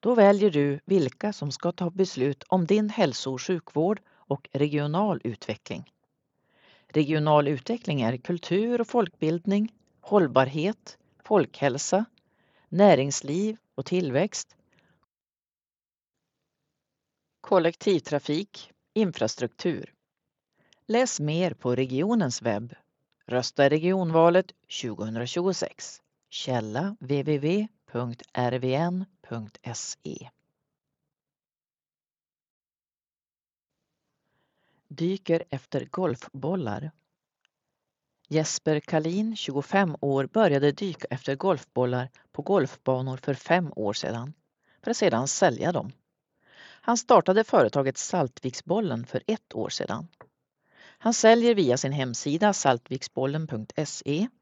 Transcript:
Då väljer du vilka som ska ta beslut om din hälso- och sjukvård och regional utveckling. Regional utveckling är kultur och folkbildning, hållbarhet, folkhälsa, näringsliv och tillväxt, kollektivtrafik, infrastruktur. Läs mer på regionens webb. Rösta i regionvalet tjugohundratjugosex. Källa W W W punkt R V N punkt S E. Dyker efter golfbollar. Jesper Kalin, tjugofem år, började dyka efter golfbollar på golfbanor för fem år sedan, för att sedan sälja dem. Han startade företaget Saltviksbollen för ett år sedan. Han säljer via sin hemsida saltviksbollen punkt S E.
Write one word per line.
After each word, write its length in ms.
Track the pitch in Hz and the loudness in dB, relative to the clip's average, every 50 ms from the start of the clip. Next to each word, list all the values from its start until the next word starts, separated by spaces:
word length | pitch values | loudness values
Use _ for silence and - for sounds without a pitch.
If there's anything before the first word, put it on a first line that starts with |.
Då 140 | - 220 247 | 0 2 6
väljer 360 | 233 208 202 202 202 196 208 | 8 8 8 8 6 4 2
du 300 | 160 147 143 143 139 147 _ | 4 4 2 2 0 -2 _
vilka 480 | - 185 196 156 127 - _ - 208 202 | 0 2 2 2 2 -2 _ -6 -6 -6
som 200 | - - 143 139 | -4 -6 -8 -8
ska 200 | - - 170 170 | -4 -4 -6 -4
ta 180 | - 180 175 | -2 -6 -6
beslut 520 | 175 190 190 180 - - 127 143 139 _ - _ | 0 0 -2 -2 0 -2 -2 -2 -2 _ -4 _
om 180 | - 185 175 | 0 0 2
din 240 | 156 196 214 214 208 | 4 2 2 2 0
hälso- 420 | 214 - 202 151 123 - - 135 131 | 0 0 0 0 0 -2 -6 -6 -8
och 100 | 127 - | -8 -4
sjukvård 580 | - 180 170 - - - 147 156 185 214 208 _ _ | -4 -4 -4 -4 -6 -2 -2 0 0 0 -2 _ _
och 380 | _ _ _ _ 139 - _ - _ | _ _ _ _ -6 -6 _ -8 _
regional 680 | 135 147 151 143 147 147 147 151 175 208 214 180 - _ | -2 0 0 0 0 -2 0 0 0 0 0 -2 -2 _
utveckling. 680 | 117 113 - - - 107 - _ - 101 - - _ _ _ _ _ _ _ _ _ _ _ _ _ _ _ _ _ _ _ _ | -8 -8 -8 -8 -8 -8 -8 _ -12 -12 -12 -12 _ _ _ _ _ _ _ _ _ _ _ _ _ _ _ _ _ _ _ _
Regional 640 | _ - 156 156 139 160 156 151 151 151 151 147 143 | _ 0 0 0 2 2 0 4 6 6 6 4 4
utveckling 520 | 151 131 - - 226 240 - - 156 139 | 0 -4 -4 -6 -6 -6 -4 -4 -2 0
är 160 | 123 110 127 | 0 0 -2
kultur 640 | 127 - - 175 170 - - 175 190 214 233 240 240 | -4 -4 -6 -6 -6 -4 -2 0 0 0 0 0 -2
och 80 | 233 226 | -2 0
folkbildning, 880 | - 240 220 170 _ _ - 156 165 175 170 - 196 202 214 226 _ _ _ _ _ _ | 0 0 0 0 _ _ -2 0 0 0 0 0 0 0 0 -2 _ _ _ _ _ _
hållbarhet, 1000 | _ - 202 208 175 143 120 131 131 131 135 156 151 190 226 _ _ - - _ _ _ _ _ _ | _ 2 4 4 4 6 4 4 4 4 0 -2 -2 -2 -4 _ _ -20 -20 _ _ _ _ _ _
folkhälsa, 800 | - 220 202 147 - _ - - 143 120 143 - - - 190 220 - _ _ _ _ _ _ _ _ _ _ _ _ | 0 2 2 2 0 _ -2 -2 0 0 0 -4 0 0 0 0 -2 _ _ _ _ _ _ _ _ _ _ _ _
näringsliv 920 | - 170 202 208 170 135 135 143 135 - - 139 147 175 202 214 214 220 _ _ _ | 2 6 8 8 8 6 4 0 -2 -6 -6 -4 -4 -2 -2 -2 -4 -6 _ _ _
och 120 | - 135 | -12 -6
tillväxt, 720 | - - 180 180 147 123 139 175 208 - - - _ _ _ _ _ _ _ _ _ _ _ _ _ _ _ _ _ _ _ _ _ _ _ _ _ _ _ _ _ _ _ _ _ _ _ _ _ _ _ _ _ _ _ _ _ _ _ _ _ _ _ _ _ _ _ _ _ _ _ | -2 -2 -2 -2 0 0 0 0 0 -4 -10 -14 _ _ _ _ _ _ _ _ _ _ _ _ _ _ _ _ _ _ _ _ _ _ _ _ _ _ _ _ _ _ _ _ _ _ _ _ _ _ _ _ _ _ _ _ _ _ _ _ _ _ _ _ _ _ _ _ _ _ _
kollektivtrafik, 1300 | _ - 208 185 165 170 170 - - 214 196 160 - - 151 143 - - 147 156 202 - _ - - - _ _ _ _ _ | _ 2 2 4 4 4 0 0 0 2 2 2 0 -2 -4 -4 -2 -2 -4 -4 -4 -6 _ -20 -20 -20 _ _ _ _ _
infrastruktur. 1000 | 214 220 185 160 - - 113 - - 131 113 _ _ - 180 156 101 - - _ _ _ _ _ _ _ _ _ _ _ _ _ _ _ _ _ _ _ | 0 0 0 0 -2 -2 -4 -2 -4 -6 -6 _ _ -4 -4 -4 -4 -8 -14 _ _ _ _ _ _ _ _ _ _ _ _ _ _ _ _ _ _ _
Läs 340 | _ 214 233 262 247 - - | _ 0 0 2 0 -2 -4
mer 340 | 147 151 151 165 185 175 143 | -4 -2 0 0 0 0 -2
på 200 | _ - 123 123 | _ -2 -2 0
regionens 680 | 123 135 131 127 131 160 208 240 233 190 135 123 - - | 0 0 -2 0 -2 0 0 2 0 0 0 -2 -2 -2
webb. 320 | 120 107 101 113 120 - _ _ _ _ _ _ _ _ _ _ | -2 -2 -2 -4 -8 -16 _ _ _ _ _ _ _ _ _ _
Rösta 400 | - 117 123 127 - - - 143 | -4 -2 -2 -2 -2 2 4 4
i 20 | 139 | 4
regionvalet 840 | 147 156 156 180 190 190 185 165 160 160 160 170 170 180 185 185 - _ _ | 4 4 2 0 0 0 0 0 4 6 6 6 6 4 2 0 -8 _ _
tjugohundratjugosex. 1400 | _ - - - 123 107 - 101 110 110 113 120 123 - 170 175 190 185 - - - - - - - - - _ _ _ _ _ _ | _ -14 -10 -8 -8 -6 -6 -8 -6 -6 -6 -6 -4 -4 -2 -2 -2 -2 -2 -4 -8 -8 -14 -18 -18 -18 -20 _ _ _ _ _ _
Källa 680 | - - - - 127 120 110 107 104 127 165 196 208 - | -14 -12 -6 -4 -2 -2 -2 -4 -4 -4 -4 -4 -6 -10
W 220 | - 127 143 143 135 | -6 -4 -2 -2 0
W 160 | 147 151 143 | 0 -2 0
W 300 | 139 151 180 208 214 220 _ _ _ | 0 0 0 0 -2 -4 _ _ _
punkt 360 | _ - 117 123 123 117 - - - _ | _ -6 -6 -6 -6 -8 -12 -16 -10 _
R 260 | - 123 123 123 127 | -2 -2 -2 -2 -2
V 160 | 123 127 131 | -2 -2 0
N 300 | 139 165 170 180 185 190 - _ _ _ | 0 0 -2 -2 -4 -6 -8 _ _ _
punkt 360 | - - 117 110 101 _ - _ | -12 -10 -10 -10 -12 _ -16 _
S 360 | 123 117 - - - - _ _ | -12 -12 -10 -12 -12 -14 _ _
E. 280 | - - - - - _ _ _ _ _ _ _ _ _ _ _ _ _ _ _ _ _ _ _ _ _ _ _ _ _ _ _ _ _ _ _ _ _ _ _ _ _ _ _ _ _ _ _ _ _ _ _ _ _ _ _ _ _ _ _ _ _ _ _ _ _ _ _ _ _ _ _ _ _ _ _ _ _ _ _ _ _ _ _ _ _ _ _ _ _ _ _ _ _ _ _ _ | -14 -14 -14 -16 -20 _ _ _ _ _ _ _ _ _ _ _ _ _ _ _ _ _ _ _ _ _ _ _ _ _ _ _ _ _ _ _ _ _ _ _ _ _ _ _ _ _ _ _ _ _ _ _ _ _ _ _ _ _ _ _ _ _ _ _ _ _ _ _ _ _ _ _ _ _ _ _ _ _ _ _ _ _ _ _ _ _ _ _ _ _ _ _ _ _ _ _ _
Dyker 560 | 151 135 165 175 190 190 _ - 165 165 - _ | -8 -4 -2 -2 -2 -4 _ -2 -2 -2 -2 _
efter 340 | - 131 - _ - 147 123 | -10 -10 -10 _ -6 -6 -6
golfbollar. 1080 | - - - 190 170 120 127 - - _ 135 131 147 185 190 156 113 104 - 143 151 - _ _ _ _ _ _ _ _ _ _ _ _ _ _ _ _ _ _ _ _ _ _ _ _ _ _ _ | -6 -6 -4 -2 -2 -2 -4 -10 -16 _ -8 -6 -4 -4 -2 -4 -4 -6 -6 -8 -12 -14 _ _ _ _ _ _ _ _ _ _ _ _ _ _ _ _ _ _ _ _ _ _ _ _ _ _ _
Jesper 520 | 147 156 160 - - - _ 165 156 151 | 0 0 0 0 -4 -4 _ 0 0 0
Kalin, 560 | - - - 160 156 160 170 196 214 220 226 | -2 -2 -2 -2 0 0 -2 -2 -4 -4 -6
tjugofem 600 | 208 - - 180 139 143 - - 196 202 175 147 - | -8 -8 -6 -4 -4 -4 0 2 2 2 2 -2 -4
år, 260 | - 143 139 135 135 | -2 0 0 0 0
började 460 | - _ 220 226 185 143 139 135 147 143 | 0 _ 2 4 4 4 4 4 2 2
dyka 340 | - 202 196 165 - - - | 0 -6 -8 -8 -8 -10 -10
efter 260 | - 139 - - 139 | -10 -8 -4 -6 -6
golfbollar 760 | 135 - 190 180 139 - _ _ 123 127 123 123 127 127 135 _ _ _ _ _ | -2 0 0 0 0 -4 _ _ 0 0 0 0 -2 -4 -6 _ _ _ _ _
på 100 | - 147 | -12 -4
golfbanor 720 | - 196 202 139 131 - - _ - 131 127 131 131 127 | 0 2 2 2 0 -4 -8 _ -2 -2 -2 -2 -6 -8
för 180 | 131 - - 139 | -8 -6 -6 -6
fem 380 | 123 - - 160 180 180 147 - | -6 -2 0 0 0 0 -2 -6
år 160 | - 107 101 104 | -6 -6 -4 -4
sedan, 420 | - - 69 113 117 117 139 151 _ _ _ _ _ _ _ _ _ _ | -4 -6 -6 -6 -6 -8 -10 -14 _ _ _ _ _ _ _ _ _ _
för 80 | - | -6
att 60 | 233 | -4
sedan 320 | - 226 185 123 113 127 143 | 0 0 2 2 2 -2 -2
sälja 440 | - - - 175 123 - - 151 180 | 0 2 2 2 2 2 -2 -2 -2
dem. 200 | 143 - - - _ _ _ _ _ _ _ _ _ _ _ _ - | -2 -6 -8 -14 _ _ _ _ _ _ _ _ _ _ _ _ -20
Han 360 | - - - - _ - 240 | -20 -20 -20 -12 _ -2 -2
startade 480 | 233 - - 262 202 160 - 190 208 220 | -2 4 6 6 6 6 6 2 2 2
företaget 540 | - - 214 139 - - 143 139 135 131 - | 4 4 4 4 4 4 0 0 0 -2 -4
Saltviksbollen 1080 | - - - 185 151 123 _ - - 127 120 - - - 170 214 226 175 120 113 120 | -6 -4 0 0 0 0 _ -8 -10 -10 -10 -8 -6 -2 -2 -2 0 -2 -4 -6 -8
för 160 | - - 127 - | -6 -8 -8 -4
ett 280 | - 226 214 _ _ - | -4 -6 -6 _ _ -8
år 140 | 113 110 - | -6 -6 -6
sedan. 400 | - - - - 98 120 160 170 _ _ - _ _ _ _ _ _ _ _ _ _ _ - - - _ | -4 -6 -6 -6 -6 -8 -10 -14 _ _ -20 _ _ _ _ _ _ _ _ _ _ _ -20 -20 -20 _
Han 140 | - 220 233 | -2 -2 0
säljer 400 | - - 220 226 233 233 240 233 | 4 8 8 8 8 6 4 4
via 220 | 202 180 127 120 | 4 4 4 2
sin 160 | 131 - 139 139 | 2 0 -2 -2
hemsida 600 | 147 135 127 120 - - 147 143 165 208 208 196 | -2 -4 -4 -4 -6 -4 -4 -2 2 2 2 2
saltviksbollen 920 | - - 143 127 117 _ - - 139 - - _ - 131 135 139 156 160 | 2 2 2 2 2 _ -8 -10 -10 -10 -8 _ -4 -4 -2 -2 -4 -6
punkt 260 | 151 143 110 110 - - | -6 -6 -8 -8 -8 -6
S 260 | - 156 - - - - | -6 -6 -6 -8 -10 -6
E. 220 | - 143 156 202 254 _ _ | -4 -2 -2 -2 -4 _ _